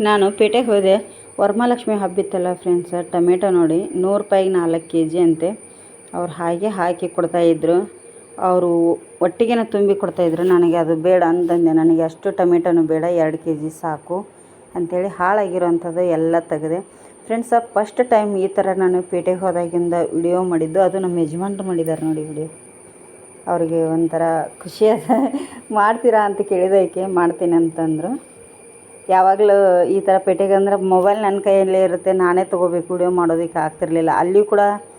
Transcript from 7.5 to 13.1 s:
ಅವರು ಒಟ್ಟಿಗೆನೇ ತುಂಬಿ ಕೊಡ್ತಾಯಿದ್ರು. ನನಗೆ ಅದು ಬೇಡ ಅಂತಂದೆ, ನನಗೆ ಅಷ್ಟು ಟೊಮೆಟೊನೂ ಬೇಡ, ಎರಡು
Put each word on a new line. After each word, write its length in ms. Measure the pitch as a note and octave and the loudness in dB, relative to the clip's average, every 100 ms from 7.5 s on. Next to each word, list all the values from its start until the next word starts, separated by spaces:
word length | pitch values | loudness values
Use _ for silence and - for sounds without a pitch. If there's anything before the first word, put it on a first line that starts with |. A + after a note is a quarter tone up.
| D#3+ D#3+ F3+ G#3 - - - - - F#3 | 2 2 0 -2 -12 -20 -20 -20 -4 0
ಅವರು 240 | F3+ F3 E3+ E3+ E3 - - C4 | 2 2 2 2 0 -6 -4 -4
ಒಟ್ಟಿಗೆನೇ 380 | - A#3 A#3 | 0 0 0
ತುಂಬಿ 320 | A3 G3+ G3+ G3+ | 0 0 0 0
ಕೊಡ್ತಾಯಿದ್ರು. 480 | F3+ F#3 F3 D#3+ | -2 -2 0 0
ನನಗೆ 340 | F3+ F3 E3+ E3+ | 2 4 4 2
ಅದು 120 | D#3+ E3 F3 | 0 0 2
ಬೇಡ 160 | F#3 | 4
ಅಂತಂದೆ, 480 | E3 F3 E3+ F3 E3 D#3+ | 4 2 0 2 2 4
ನನಗೆ 220 | D#3+ E3 D#3+ | 4 2 0
ಅಷ್ಟು 220 | E3 G3 | -4 -6
ಟೊಮೆಟೊನೂ 520 | G3 F3 F3 F3 E3+ | 0 2 2 2 2
ಬೇಡ, 200 | D#3 D#3+ | 2 0
ಎರಡು 340 | E3+ | 0